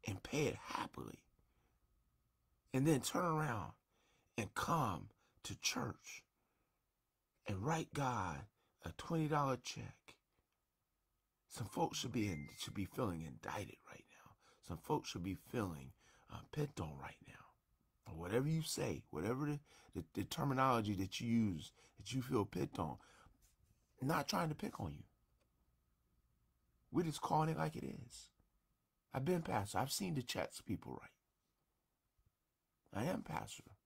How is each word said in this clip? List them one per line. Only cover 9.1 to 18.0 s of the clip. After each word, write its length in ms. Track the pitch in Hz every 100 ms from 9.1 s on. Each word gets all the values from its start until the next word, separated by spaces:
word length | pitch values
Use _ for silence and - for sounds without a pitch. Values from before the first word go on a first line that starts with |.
| 165 151
dollar 300 | 151 139 135
check. 520 | - - 107 - - - _ _ _ _ _ _ _ _ _ _ _ _ _
Some 180 | - 107
folks 320 | - 170 -
should 140 | 123
be 140 | 117 104
in, 200 | 80 71 -
should 160 | -
be 120 | - 95
feeling 360 | - 120 85
indicted 520 | 80 58 - - 98 - -
right 180 | - -
now. 220 | - - - - - -
Some 100 | 82
folks 320 | - 151 -
should 140 | -
be 140 | 90 92 -
feeling, 400 | 127 98 78 67 - - - -
uh, 40 | 113 -
picked 280 | - 143 -
on 140 | 78 69
right 180 | - - -
now. 60 | - - _ _ _ _ _